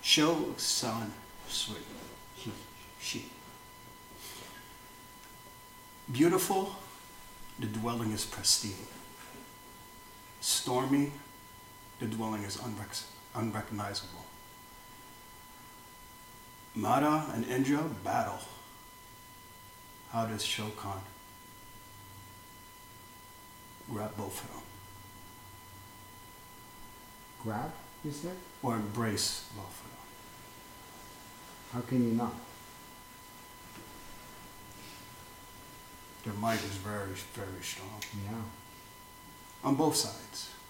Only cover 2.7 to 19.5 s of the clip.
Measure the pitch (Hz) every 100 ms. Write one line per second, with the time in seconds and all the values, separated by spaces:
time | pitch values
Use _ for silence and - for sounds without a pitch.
2.7 | - - - - 117 - - - - -
3.7 | - - - - - - - - - -
4.7 | - - - - - - - - - -
5.7 | - - - - 123 170 185 - 190 196
6.7 | - - - - - - - - - 110
7.7 | 110 117 120 110 104 - - 98 - 107
8.7 | 98 110 - - - - - - - -
9.7 | - - - - - - - - - 127
10.7 | 123 131 139 143 - - - - - -
11.7 | - - - 117 110 110 107 101 98 120
12.7 | 101 101 - - - - - 113 104 104
13.7 | 107 101 101 - - - - - - -
14.7 | - - - - - - - - - -
15.7 | - - - - - - - - - -
16.7 | 113 101 131 151 156 147 117 113 127 135
17.7 | 147 156 104 113 117 110 - - - -
18.7 | - - - 988 988 1017 988 -